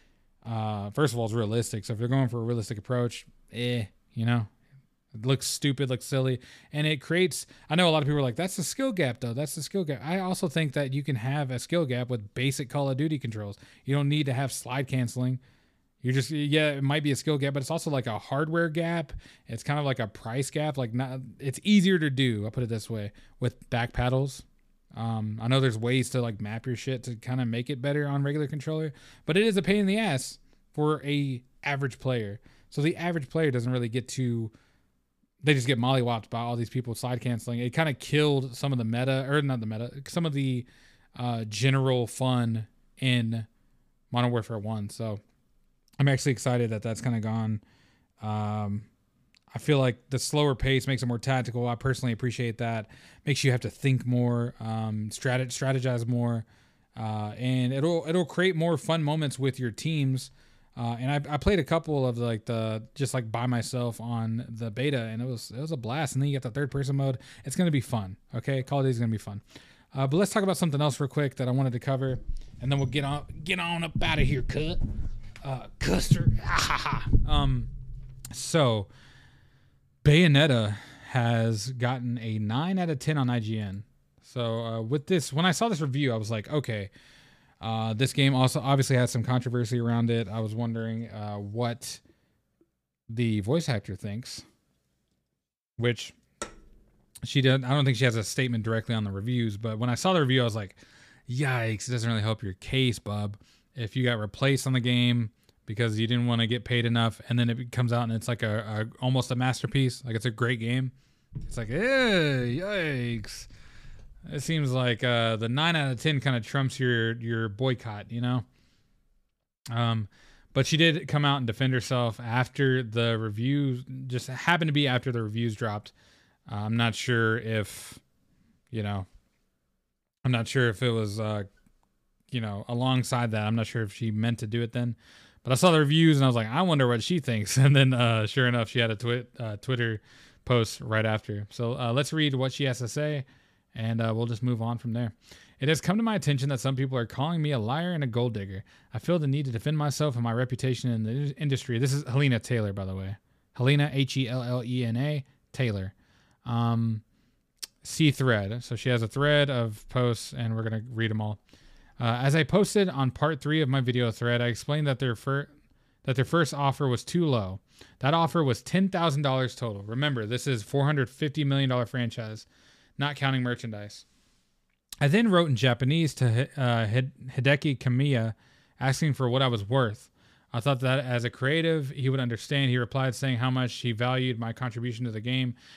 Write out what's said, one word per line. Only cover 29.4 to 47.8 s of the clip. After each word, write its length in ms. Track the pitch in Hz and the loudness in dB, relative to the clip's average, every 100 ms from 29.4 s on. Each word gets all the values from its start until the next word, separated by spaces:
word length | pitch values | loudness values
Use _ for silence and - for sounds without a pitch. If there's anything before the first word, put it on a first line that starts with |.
is 140 | 226 196 | 4 4
a 40 | |
pain 140 | 170 208 | 4 4
in 100 | 196 | 4
the 120 | 208 | 2
ass 400 | 220 131 - - _ _ _ | 2 0 -4 -14 _ _ _
for 320 | - 151 151 | 0 0 0
a 380 | 143 147 139 123 - _ | 0 0 0 -4 -10 _
average 380 | 143 139 139 - | -4 -2 -2 -2
player. 400 | 131 123 104 104 - _ _ | -2 -2 -4 -10 -16 _ _
So 100 | - | 0
the 160 | 151 - | 0 0
average 320 | 170 170 131 | -2 -2 -2
player 220 | 160 156 | 0 2
doesn't 200 | 123 117 | 2 0
really 200 | 127 120 | 0 -2
get 180 | 123 - | -2 -4
to, 420 | - 127 117 113 - _ _ _ _ _ _ _ _ | -2 -2 -2 -4 -10 _ _ _ _ _ _ _ _
they 100 | 139 | 2
just 140 | 139 120 | 4 4
get 100 | 120 | 2
mollywopped 520 | 120 135 120 117 107 | 4 4 2 -2 -4
by 100 | 117 | -6
all 160 | 120 120 | -4 -4
these 140 | 113 | -2
people 240 | 131 120 110 | -4 -4 -4
slide 240 | 123 123 | -4 -2
canceling. 400 | 127 117 - 120 | -2 -4 -4 -4
It 120 | 123 | -2
kinda 220 | 143 156 | 0 0
killed 600 | 131 - 147 151 139 127 120 | -2 0 2 4 2 -2 -4
some 160 | 143 | -2
of 60 | 127 | 0
the 60 | |
meta, 400 | 110 120 131 131 135 | 0 0 0 0 2
or 120 | 147 | 2
not 200 | 143 123 | 2 0
the 60 | 110 | -4
meta, 360 | 110 120 139 135 | -4 -6 -10 -6
some 180 | 175 165 | -2 -2
of 60 | |
the, 320 | 143 135 123 120 - - _ _ - | 0 0 -2 -6 -16 -20 _ _ -8
uh, 280 | 123 117 | -4 -4
general 600 | 107 104 135 135 131 127 117 | -4 0 4 4 4 2 0
fun 580 | - 131 123 117 113 110 _ _ - | -2 0 2 2 -2 -6 _ _ -2
in 480 | 135 123 113 113 113 _ _ _ _ _ _ | 2 2 2 -2 -6 _ _ _ _ _ _
Modern 200 | 120 123 | 0 2
Warfare 280 | 120 107 113 | 2 -2 -6
one. 300 | 104 110 104 | -4 -6 -6
So 320 | - 113 104 - _ _ _ _ _ _ - | -6 -6 -6 -10 _ _ _ _ _ _ 2
I'm 100 | 139 | 4
actually 240 | 135 143 | 4 2
excited 380 | 117 127 123 117 | 0 0 0 0
that 120 | 110 | -2
that's 180 | 117 113 | -4 -4
kinda 200 | 127 113 | -2 -2
gone. 400 | 107 113 110 107 - _ | -2 -2 -2 -4 -6 _